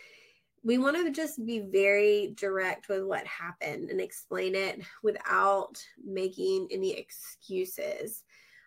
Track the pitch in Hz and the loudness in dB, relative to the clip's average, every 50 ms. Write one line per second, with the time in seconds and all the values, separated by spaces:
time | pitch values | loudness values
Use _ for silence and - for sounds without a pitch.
0 | - - - - - _ _ _ _ _ _ _ - 226 247 254 262 277 302 349 | -20 -20 -20 -20 -20 _ _ _ _ _ _ _ 0 2 4 4 4 4 4 2
1 | 349 320 277 320 320 294 - 247 220 226 233 220 202 190 190 196 196 202 202 208 | 0 0 0 -2 -4 -4 -4 -6 -6 -4 -4 -4 -4 2 4 6 6 6 6 6
2 | 208 208 208 208 202 - 220 - 202 196 190 190 190 185 - - - - 196 190 | 6 6 6 4 2 -2 -4 -4 -2 -2 0 0 0 0 -2 -4 -4 -4 -2 -2
3 | 190 196 185 - - - - - 170 170 170 - - 151 - - - - 170 190 | 0 -2 -2 -4 -4 -6 -10 -8 -10 -10 -10 -8 -8 -6 -6 -6 -6 -4 -4 -4
4 | 185 175 - - - - 180 185 190 185 190 190 196 185 - - 175 - - - | -4 -4 -8 -14 -10 -6 -4 -2 -2 0 0 0 -2 -2 -4 -8 -12 -16 -12 -2
5 | - 208 202 - - - 185 190 190 196 196 190 - - - - - - - - | 0 0 0 0 -2 2 4 4 6 6 4 4 0 -4 -10 -16 -18 -18 -20 -16
6 | - 202 190 190 190 185 185 180 180 190 190 190 185 185 190 190 190 185 - - | -12 -6 -4 -2 -2 -2 -2 0 0 2 2 2 0 -2 -2 0 0 0 -2 -2
7 | - - - - - - - _ - - 190 185 185 185 - - - - - - | -8 -12 -14 -16 -14 -16 -18 _ -12 -6 -2 -2 -2 -2 -4 -6 -6 -6 -4 -4
8 | - 220 - - - _ _ - _ _ - - _ | -6 -8 -8 -12 -14 _ _ -20 _ _ -20 -20 _